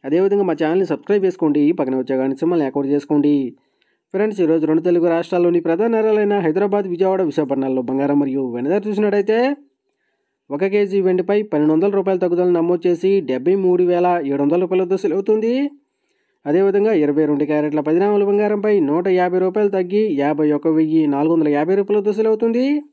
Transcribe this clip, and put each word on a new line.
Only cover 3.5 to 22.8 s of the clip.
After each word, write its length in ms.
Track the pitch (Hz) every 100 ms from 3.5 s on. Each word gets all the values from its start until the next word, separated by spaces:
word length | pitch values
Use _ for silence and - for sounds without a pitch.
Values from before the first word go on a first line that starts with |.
| - _ _ _ _ _
ఫ్రెండ్స్, 240 | 196 214 202
ఈరోజు 200 | 160 165 156
రెండు 120 | 160 175
తెలుగు 220 | 175 170
రాష్ట్రాల్లోని 480 | 165 175 180 175 170 165
ప్రధాన 240 | 170 226 226
నగరాలైన 400 | 220 214 208 202
హైదరాబాద్, 420 | 170 170 208 208 190
విజయవాడ, 300 | 175 190 190 170
విశాఖపట్నాల్లో 520 | 151 139 135 135 131 120
బంగారం 280 | 135 139 143
మరియు 220 | 139 135 131
వెండి 160 | 120 135
ధర 100 | 202 208
చూసినట్టయితే 500 | 202 208 208 196 220 262 285 _ _ _ _ _ _ _ _ _ 143
ఒక 140 | 190
కేజీ 280 | 208 196 196 185
వెండిపై 280 | 185 175 208 208
పన్నెండు 220 | 151 151 156
వందల 160 | 202 196
రూపాయల 220 | 185 190
తగ్గుదల 260 | 180 175 180 175
నమోదు 260 | 170 175 180
చేసి 260 | 170 185 196 135
డెబ్బై 240 | 127 139 196 185
మూడు 180 | 180 180
వేల 160 | 175 180 175 139
ఏడు 100 | 139
వందల 160 | 143 170
రూపాయల 180 | 180 185 185
వద్ద 120 | 190
సెలవుతుంది. 480 | 208 196 196 220 226 254 285 285 _ _ _ _ _ _ 143
అదేవిధంగా 440 | 170 196 196 214 190
ఇరవై 220 | 147 147 151
రెండు 160 | 147 147
క్యారెట్ల 320 | 151 151 151 147
పది 120 | 170
గ్రాముల 260 | 202 208 202
బంగారంపై 440 | 202 208 208 208 208 139
నూట 200 | 160 185 180
యాభై 220 | 180 185
రూపాయలు 280 | 185 202 202 190
తగ్గి 260 | 180 208 220 143
యాభై 260 | 143 151 151 147
ఒక 140 | 160 160
వెయ్యి 260 | 156 160 151 139
నాలుగు 200 | 160 165
వందల 160 | 151 143
యాభై 180 | 156 196
రూపాయల 180 | 196 208
వద్ద 100 | 202 208
సెలవుతుంది. 460 | 220 220 233 233 269 294